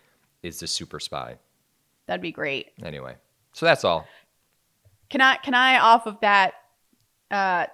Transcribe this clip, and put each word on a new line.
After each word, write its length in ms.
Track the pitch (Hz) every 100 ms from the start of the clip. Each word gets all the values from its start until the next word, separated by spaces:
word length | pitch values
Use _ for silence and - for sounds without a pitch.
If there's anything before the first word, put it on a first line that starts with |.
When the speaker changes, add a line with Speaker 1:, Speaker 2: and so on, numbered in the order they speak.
| _ _ _ _
Speaker 1:
is 180 | 87 82
the 60 | 82
super 320 | - 85 76
spy. 360 | - 73 60 60 _ _ _ _ _ _ -
Speaker 2:
That'd 160 | 180
be 100 | 180
great. 360 | - 147 135 - -
Speaker 1:
Anyway, 340 | 87 73 65 64 _ _ _
so 140 | - 165
that's 180 | 151
all. 220 | 98 82 - - _ _ _ _ _ _ _ _ -
Speaker 2:
Can 100 | 285
I, 160 | 262 262
can 180 | -
I, 240 | 247 262 262
off 280 | 226 233 233
of 120 | 208
that, 340 | 214 202 190 - _ _ _ _ _ _ -
uh, 360 | 202 190 180 156